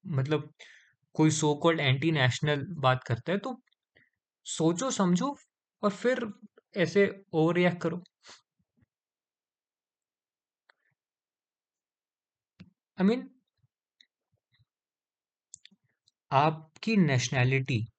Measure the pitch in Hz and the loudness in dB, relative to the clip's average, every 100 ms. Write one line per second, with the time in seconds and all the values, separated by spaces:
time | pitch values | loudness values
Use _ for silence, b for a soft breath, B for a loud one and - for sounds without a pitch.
0 | 180 139 131 151 147 _ B B B B | -4 -4 -2 -2 -4 _ B B B B
1 | _ - 156 156 151 147 165 165 143 135 | _ 2 2 4 0 2 2 2 0 0
2 | 160 156 127 - 151 147 135 165 131 127 | 0 2 0 0 -2 -2 -4 -2 0 0
3 | - 113 - 196 269 240 _ _ _ b | -2 -6 -4 -6 -6 -12 _ _ _ b
4 | b b _ _ - - 165 170 262 - | b b _ _ -14 0 0 0 -4 0
5 | 185 175 262 285 _ _ _ _ 208 196 | 2 2 0 -6 _ _ _ _ -4 -2
6 | 240 254 233 - - _ _ 208 170 185 | -2 -2 -6 -12 -20 _ _ -4 0 2
7 | 196 - - 165 160 175 175 175 165 175 | 0 0 -6 0 2 2 0 0 -6 -6
8 | - _ - - _ _ _ _ _ _ | -12 _ -20 -20 _ _ _ _ _ _
9 | _ _ _ _ _ _ _ _ _ _ | _ _ _ _ _ _ _ _ _ _
10 | _ _ _ _ _ _ _ _ _ _ | _ _ _ _ _ _ _ _ _ _
11 | _ _ _ _ _ _ _ _ _ _ | _ _ _ _ _ _ _ _ _ _
12 | _ _ _ _ _ _ - _ _ - | _ _ _ _ _ _ -20 _ _ -2
13 | 190 254 269 _ _ _ _ _ _ _ | 0 0 -6 _ _ _ _ _ _ _
14 | _ _ _ _ _ _ _ _ _ _ | _ _ _ _ _ _ _ _ _ _
15 | _ _ _ _ _ - _ _ _ _ | _ _ _ _ _ -20 _ _ _ _
16 | _ _ _ 135 151 156 - - - 220 | _ _ _ 2 2 0 -14 -10 -2 2
17 | 160 127 - 139 127 135 131 120 113 | 4 2 0 0 0 0 -2 -4 -6